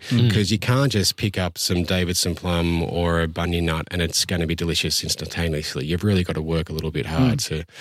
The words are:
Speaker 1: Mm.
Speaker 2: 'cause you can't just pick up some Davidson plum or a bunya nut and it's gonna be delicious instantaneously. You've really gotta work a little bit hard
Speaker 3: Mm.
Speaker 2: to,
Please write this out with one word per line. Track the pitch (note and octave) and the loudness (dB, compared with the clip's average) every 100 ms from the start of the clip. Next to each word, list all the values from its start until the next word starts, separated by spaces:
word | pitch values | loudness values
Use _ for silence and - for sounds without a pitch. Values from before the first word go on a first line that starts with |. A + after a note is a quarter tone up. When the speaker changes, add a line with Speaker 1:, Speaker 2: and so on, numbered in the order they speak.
| - | -2
Speaker 1:
Mm. | A#2+ A#2+ | 2 4
Speaker 2:
'cause | G2+ F#2 | 4 2
you | G#2+ | 2
can't | - B2+ C#3 | 2 2 2
just | G#2 F#2 - | 2 0 0
pick | G#2+ F#2+ | -2 -2
up | F2+ - | -4 -2
some | - F2+ | 0 0
Davidson | E2 F#2 F2 F2 F2 E2 | 2 0 0 0 -2 -2
plum | F2+ E2+ E2+ E2+ | 0 2 2 0
or | E2+ E2+ E2+ E2+ | 0 0 2 2
a | D#2+ | 0
bunya | E2 E2+ E2+ | -2 -2 0
nut | E2 D#2+ - | 0 -2 -2
and | F2+ | -2
it's | E2 - | 0 0
gonna | - F2 E2 | 0 0 0
be | |
delicious | E2+ E2+ D#2 E2 - | -2 -2 0 0 -2
instantaneously. | E2 - E2 E2 E2+ D2+ D#2 - D2 | -2 -4 -6 -2 -2 -2 -4 -4 -2
You've | F2 | 0
really | G#2 F#2+ | 2 2
gotta | F2+ D#2 | 2 -2
work | D#2+ E2 D#2+ | -2 -2 -2
a | |
little | D#2+ D#2+ | -4 -4
bit | D#2 D2+ | -4 -2
hard | D#2+ - C#2+ | 2 2 2
Speaker 3:
Mm. | - | -2
Speaker 2:
to, | D#2 - - | -6 -8 -14